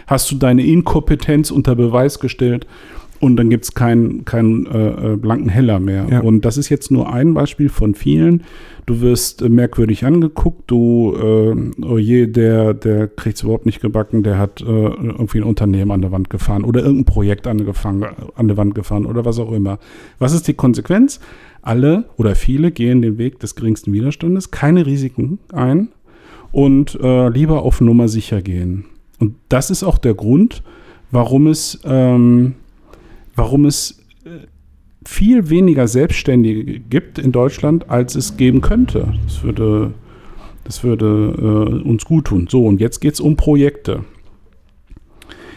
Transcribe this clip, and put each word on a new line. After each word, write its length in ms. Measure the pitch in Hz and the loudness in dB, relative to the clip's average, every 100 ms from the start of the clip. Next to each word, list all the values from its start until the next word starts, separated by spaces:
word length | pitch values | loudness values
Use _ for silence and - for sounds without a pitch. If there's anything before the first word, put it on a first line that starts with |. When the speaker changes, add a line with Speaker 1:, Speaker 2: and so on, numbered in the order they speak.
| - | -4
Speaker 1:
hast 240 | 135 - | -2 -2
du 60 | 139 | 0
deine 280 | 135 123 | 2 4
Inkompetenz 840 | 127 165 - - - 151 - 147 151 | 4 2 2 0 0 -2 2 0 2
unter 240 | 143 139 | 0 0
Beweis 460 | 120 120 123 139 - | 2 2 2 0 -2
gestellt 460 | 127 - 123 120 - - - - - - | -8 -2 -2 -2 -6 -20 -20 -20 -20 -2
und 140 | 135 | 2
dann 160 | 120 117 | 4 4
gibt's 240 | 117 - | 2 -2
keinen, 500 | - 120 117 117 - | -2 0 2 0 -2
keinen, 400 | - 117 113 113 - | -6 0 0 0 -2
äh, 480 | 113 107 117 117 | -2 -2 -2 -4
äh, 20 | 104 | -2
blanken 320 | 107 117 117 | -2 -2 0
Heller 320 | 98 123 98 | 2 2 2
mehr. 260 | 95 98 98 | 0 -2 0
Speaker 2:
Ja. 120 | 123 | 0
Speaker 1:
Und 240 | 113 110 | 2 2
das 120 | 117 127 | 2 -2
ist 120 | 143 | -2
jetzt 240 | 143 - | -4 0
nur 200 | 131 127 | -2 0
ein 220 | 123 156 | 0 2
Beispiel 340 | 156 147 - 143 | 2 -2 0 -2
von 280 | - 107 98 | 0 0 0
vielen. 480 | 139 156 165 170 - - - - - | 0 2 4 2 -2 -16 -20 -16 -6
Du 140 | 117 | 0
wirst, 420 | 123 120 - - | 2 2 -2 -4
äh, 60 | 123 | 2
merkwürdig 560 | 117 120 - 110 104 127 | 2 2 0 0 0 2
angeguckt, 640 | 170 160 - 175 - - | 2 0 0 -2 -2 -2
du, 440 | 120 117 117 110 - | 0 2 2 2 0
äh, 680 | 110 110 110 117 117 - | 2 2 2 0 -4 -8
oh 140 | - 113 | -4 -2
je, 300 | 107 123 117 | 2 2 2
der, 460 | 117 113 113 110 | 2 2 2 2
der 340 | 107 110 107 107 | 0 0 0 -2
kriegt's 340 | - 113 - | -4 -8 -6
überhaupt 240 | 110 113 117 | -4 -2 -2
nicht 140 | - | -4
gebacken, 420 | 113 110 104 113 | -4 -4 -2 -2
der 160 | 104 98 | 0 0
hat, 220 | 101 - | -2 -6
äh, 40 | |
irgendwie 720 | 123 110 107 - 117 - 110 113 | -4 0 0 -2 -8 -6 -4 -2
ein 40 | |
Unternehmen 460 | 107 104 101 95 101 | -2 -2 0 0 0
an 100 | 98 | -2
der 120 | 92 | -2
Wand 180 | 92 92 | -4 -4
gefahren 320 | 98 - 101 | -4 -2 -2
oder 180 | 117 120 | 0 0
irgendein 240 | 139 139 - | 0 2 2
Projekt 420 | - 101 101 123 | 2 0 -2 -4
angefangen, 580 | 107 104 98 104 98 104 - - - | -4 -4 -4 -4 -4 -6 -10 -16 -2
an 100 | 113 | -2
der 100 | 104 | 0
Wand 200 | 104 107 | -2 -4
gefahren 280 | - 104 | -4 -4
oder 200 | 104 117 | -4 -4
was 160 | 117 117 | -4 -4
auch 100 | 110 | -4
immer. 300 | 110 98 98 - - - - | -4 -4 -6 -12 -20 -20 -4
Was 120 | 127 | -2
ist 140 | 165 151 | 0 -2
die 80 | |
Konsequenz? 640 | 147 131 113 107 190 269 - - - - - | 0 0 0 0 2 2 0 -16 -20 -20 -14
Alle 440 | - 117 139 160 - - | -4 0 2 2 -2 -2
oder 180 | 110 95 | 0 2
viele 340 | - 135 170 | 2 2 0
gehen 320 | - 117 127 | 0 2 2
den 160 | 117 110 | 2 -2
Weg 220 | 120 - | -4 -6
des 160 | 110 - | -12 -6
geringsten 360 | 113 107 - | -4 -2 -2
Widerstandes, 600 | 101 131 - 170 190 - | -2 -2 -2 -2 -2 -4
keine 340 | - 143 180 147 | -2 2 2 2
Risiken 540 | 139 131 - 123 190 - | -2 -4 -4 -6 -6 -10
ein 360 | 165 127 151 220 - _ - - - - | -4 0 0 -2 -8 _ -20 -20 -20 -6
und, 440 | 135 139 139 143 - | 0 4 4 2 -2
äh, 260 | 127 127 127 | 0 2 2
lieber 320 | 120 156 156 | 2 2 2
auf 180 | 127 - | 0 2
Nummer 260 | 117 117 120 | 4 4 2
sicher 320 | 110 - 104 | 0 -4 -6
gehen. 420 | 92 90 90 92 101 - _ _ | -4 -4 -4 -6 -10 -20 _ _
Und 160 | 107 - _ | -4 -4 _
das 220 | 127 - | -2 -2
ist 120 | 190 | -4
auch 160 | 190 - | 0 0
der 160 | 123 | 0
Grund, 480 | 101 104 139 226 - - - - - - | 0 2 4 2 0 -12 -18 -20 -20 -4
warum 360 | 123 117 135 156 | -2 2 2 2
es, 300 | 151 - - | 2 -4 -10
ähm, 720 | 139 131 127 123 120 123 127 131 - _ _ - - - - - | -4 0 2 4 4 4 2 -2 -16 _ _ -20 -20 -20 -12 -4
warum 300 | 113 139 143 | 0 2 2
es, 340 | 147 - - _ _ | 0 -6 -12 _ _
äh, 220 | - 170 - _ _ _ _ _ | -20 -20 -20 _ _ _ _ _
viel 460 | - - 208 247 156 | -10 0 4 4 2
weniger 360 | 170 185 143 120 | 2 4 4 2
Selbstständige 920 | 123 156 - - 127 113 110 104 107 | 2 0 0 0 2 2 0 -6 -12
gibt 380 | 113 135 - - | -4 -4 -4 -4
in 140 | 135 | -2
Deutschland, 580 | 123 131 - 151 165 - | 0 0 0 0 0 0
als 240 | 123 123 | -2 -2
es 220 | 139 - - | -4 -8 0
geben 220 | 127 120 | 2 2
könnte. 500 | - 226 254 - 107 107 - | 2 2 0 0 -4 -4 -6
Das 160 | - | -6
würde, 500 | 123 113 110 107 107 - - - - - - - | -6 -2 0 0 -2 -8 -18 -20 -20 -20 -20 -20
das 180 | - - | -16 -6
würde, 500 | 123 113 107 107 107 - | -4 0 0 0 0 -2
äh, 500 | 107 107 107 123 - | 0 0 0 -2 -2
uns 160 | 113 - | -4 0
gut 200 | 160 143 | -2 0
tun. 200 | 98 85 | -2 0
So, 140 | 127 113 | 2 2
und 140 | 98 | 2
jetzt 200 | 113 - | 0 -2
geht's 200 | 151 - | -4 -2
um 160 | 151 147 | -2 0
Projekte. 680 | - 147 139 143 - - - - - - _ _ _ _ _ - - _ - - - | 2 2 2 -2 -8 -8 -10 -20 -20 -20 _ _ _ _ _ -20 -20 _ -20 -20 -20